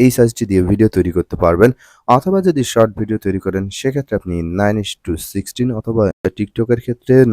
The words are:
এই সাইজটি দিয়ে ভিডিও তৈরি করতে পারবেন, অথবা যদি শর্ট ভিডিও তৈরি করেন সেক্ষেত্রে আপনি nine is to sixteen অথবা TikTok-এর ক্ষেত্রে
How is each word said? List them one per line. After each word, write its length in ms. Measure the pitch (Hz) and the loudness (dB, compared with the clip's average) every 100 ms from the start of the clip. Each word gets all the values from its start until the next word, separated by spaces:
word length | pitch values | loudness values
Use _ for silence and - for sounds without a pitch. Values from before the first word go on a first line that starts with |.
এই 60 | 127 120 | 2 4
সাইজটি 280 | 120 - 107 | 2 0 -2
দিয়ে 120 | 95 90 | 0 2
ভিডিও 180 | 101 107 92 | 2 2 2
তৈরি 140 | 87 85 | -2 -2
করতে 200 | - - | -4 0
পারবেন, 260 | 85 85 117 127 _ _ - | 0 4 2 2 _ _ 0
অথবা 300 | 127 185 190 185 | 0 2 0 0
যদি 140 | 147 120 | 0 0
শর্ট 180 | 113 110 104 | 0 0 0
ভিডিও 180 | 107 107 | -6 -4
তৈরি 160 | 98 95 | -4 -4
করেন 200 | 95 92 98 - | -4 -4 -6 -6
সেক্ষেত্রে 360 | 135 139 - 104 | -6 -4 -4 -6
আপনি 140 | 92 87 82 90 | -4 -6 -4 -2
nine 200 | 104 107 | -2 -2
is 60 | 101 - | -6 -10
to 80 | - 104 - | -8 -8 -8
sixteen 360 | 101 - - 123 110 | -10 -8 -4 -4 -4
অথবা 220 | 117 113 98 - 92 - | -4 0 0 0 -6 -4
TikTok-এর 420 | 104 - 117 120 | -6 -4 -2 -2
ক্ষেত্রে 300 | - 117 - 131 123 | -4 -6 2 4 4